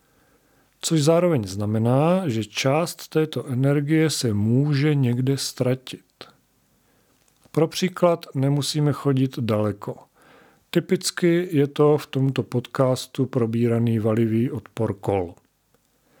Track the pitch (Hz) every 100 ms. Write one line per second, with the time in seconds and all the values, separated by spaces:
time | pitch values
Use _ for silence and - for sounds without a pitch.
0 | _ _ _ _ _ _ _ _ - 160
1 | 143 165 175 147 101 98 104 110 113 131
2 | 160 185 185 113 104 - 135 147 170 -
3 | - 160 156 131 120 123 135 147 143 156
4 | 156 - 123 101 107 120 147 143 151 147
5 | 127 120 127 139 - - 123 127 - -
6 | _ - - _ _ _ _ _ _ _
7 | _ _ _ _ _ - 160 - 185 180
8 | 175 165 - 139 135 143 139 151 147 131
9 | 143 131 131 131 113 107 107 104 - 131
10 | - _ _ - - _ _ 170 - 180
11 | - - 175 170 180 156 143 143 147 147
12 | - 135 135 131 110 123 - - 127 127
13 | - - 131 131 113 117 120 117 117 113
14 | 110 110 113 110 127 147 - - 110 101
15 | - 98 87 - _ _ _ _ _ _
16 | _ _